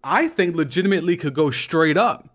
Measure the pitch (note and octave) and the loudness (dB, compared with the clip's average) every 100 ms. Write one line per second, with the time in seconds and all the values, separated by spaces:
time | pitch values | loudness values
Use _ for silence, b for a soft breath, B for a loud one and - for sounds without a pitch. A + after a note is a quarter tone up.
0 | C3+ G3 D#4+ - F3+ E3 D3 F3+ F#3+ F#3+ | 0 0 0 0 -2 0 -2 0 0 0
1 | E3+ F3 D3+ C3+ D3+ B2 - E3 D#3+ D#3 | 0 -2 -2 0 0 -2 -2 0 2 2
2 | A#3 - - | 0 -2 -12